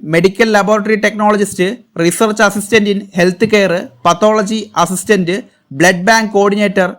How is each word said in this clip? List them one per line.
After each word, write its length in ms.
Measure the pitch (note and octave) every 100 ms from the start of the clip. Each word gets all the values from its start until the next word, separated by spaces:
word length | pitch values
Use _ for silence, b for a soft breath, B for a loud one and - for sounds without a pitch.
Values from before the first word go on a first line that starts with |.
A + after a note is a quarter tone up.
| D#3 D#3+
മെഡിക്കൽ 320 | F3+ G3 A3+ G#3
ലബോറട്ടറി 440 | G3 G#3+ A3 G#3+ G#3+
ടെക്നോളജിസ്റ്റ്, 640 | G#3 G#3+ G#3+ G3+ - F3+ B3 _ - E3
research 360 | E3+ A3 G#3+ G#3
assistant 400 | G3+ G3+ A3+ G#3
in 60 | G3+ - F#3
health 260 | F3 F3+ G#3+
care, 240 | G#3 F#3+ E3+ B3 _ F3
pathology 560 | E3+ G#3+ G#3+ G3+ A3 G#3 -
assistant, 460 | F3 F#3 - G#3 E3+ G3 - b b C3+
ബ്ലഡ് 260 | F3 F3+ F#3
ബാങ്ക് 260 | A3+ G#3+ G#3
കോർഡിനേറ്റർ 500 | G3+ G3+ G#3 G3 F3+